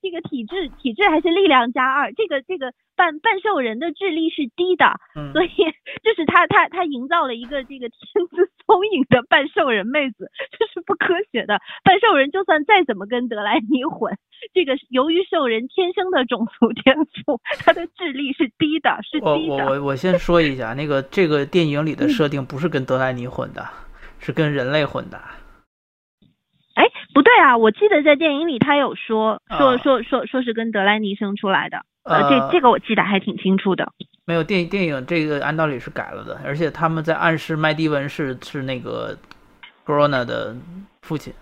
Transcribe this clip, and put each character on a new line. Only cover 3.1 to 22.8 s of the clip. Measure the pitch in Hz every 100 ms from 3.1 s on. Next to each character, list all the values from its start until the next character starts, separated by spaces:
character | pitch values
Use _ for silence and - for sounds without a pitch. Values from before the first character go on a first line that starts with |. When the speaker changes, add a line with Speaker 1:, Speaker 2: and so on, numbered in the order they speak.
| 311
Speaker 1:
半 | 453 392
兽 | 415 370
人 | 240 220
的 | 339
智 | 302 392
力 | 320 330
是 | - 262 -
低 | 359 359
的， | 254 - _ -
Speaker 2:
嗯。 | 147
Speaker 1:
所 | 294
以 | 339 - 339 - - -
就 | 427 440
是 | 311
他， | 349 339
他， | 403 330
他 | 339
营 | 349 262 269
造 | 339 285
了 |
一 | 233 240
个 | 285
这 | 254 269
个 | 240
天 | _ - - 349
资 | 359 349 _ -
聪 | 392 415
颖 | 359 -
的 | 247 247
半 | 320 285
兽 | - 294
人 | 220 208
妹 | 294 269
子， | 214 190 - 539 -
这 | 453
是 | - 339
不 | -
科 | - 349 427
学 | 233 185
的。 | 202 - -
半 | - 381
兽 | 453 311
人 | 262
就 | 370
算 | 392 311 302
再 | 403
怎 | 311 208
么 | 202
跟 | 240 247
德 | 214
莱 | 208 247
尼 | 214 254 285
混， | - 220 - _ _ 466
这 | - 285
个 | 262 _
由 | 254 294
于 | 339
兽 | 381 339 269
人 | 220 247
天 | - 359
生 | 370 370
的 | 359 233
种 | 226 226 -
族 | 233
天 | 233 - 294 311 - -
赋， | 285 - -
他 | -
的 | 339 339 -
智 | 359
力 | 262 277
是 | 262 269 _
低 | 311 311
的， | 262 -
是 | 214 302
低 | 202
的。 |
Speaker 2:
我， | 151 160 139
我， | 135
我， | 139
我 | 143 135
先 | 185 180
说 | - 170
一 | 156 131
下， | 113
那 | 127 151
个， | 139
这 | 139 - 175
个 | 147 143
电 | 185 160
影 | 143 156
里 | 139
的 | 294
设 | 254 147
定 | 143 131
不 | 135
是 | 170
跟 | 151